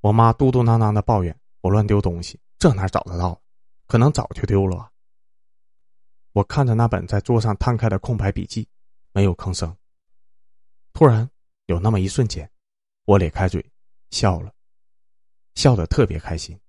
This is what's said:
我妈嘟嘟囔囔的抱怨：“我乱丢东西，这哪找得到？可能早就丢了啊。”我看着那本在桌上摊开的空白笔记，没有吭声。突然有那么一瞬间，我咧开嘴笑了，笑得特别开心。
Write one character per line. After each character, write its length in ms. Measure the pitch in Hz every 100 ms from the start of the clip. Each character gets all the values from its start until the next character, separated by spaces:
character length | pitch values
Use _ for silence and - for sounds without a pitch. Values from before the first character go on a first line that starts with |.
我 100 | 104
妈 220 | 110 113
嘟 180 | 117 135
嘟 120 | 127
囔 140 | 117 117
囔 120 | 110
的 120 | 104
抱 200 | - 110
怨 160 | 87 - _ -
：“我 100 | 92
乱 160 | 104 104
丢 140 | 101
东 220 | 95 85
西， 180 | 85 - _ -
这 140 | 175
哪 120 | 101 95
找 120 | -
得 140 | - 87
到？ 220 | 90 85 _ - - - -
可 120 | 117
能 140 | 131
早 140 | - -
就 80 | -
丢 240 | - 98 98
了 100 | 90
啊。” 140 | - _ _ _ _ _ _ _ _ _ _ - - - -
我 100 | 104
看 220 | 101 - 131
着 80 |
那 140 | 113 117
本 180 | 92 87
在 140 | 101
桌 200 | - 120
上 160 | 110 104
摊 180 | - 117
开 120 | 113
的 100 | 95
空 180 | - 110
白 160 | 98
笔 140 | - 95
记， 200 | - 107 _ - - _
没 100 | 101
有 120 | 98 85
吭 160 | -
声。 240 | 87 82 85 _ _ _ - - - - - - - -
突 140 | - 156
然 220 | 110 120 _ _ _ -
有 120 | 85
那 120 | 101
么 100 | 107
一 80 | 92
瞬 180 | - 110
间， 240 | - 71 _ _ _ _ _
我 140 | - 101
咧 100 | 85
开 180 | - 92
嘴 160 | 87 - _ _ - -
笑 300 | - 107 87
了， 120 | - _ _ _ _ _ _ _ _ _ _
笑 220 | - 139 117
得 100 | 85
特 200 | - 117
别 120 | 78
开 200 | - 82
心。 200 | - 85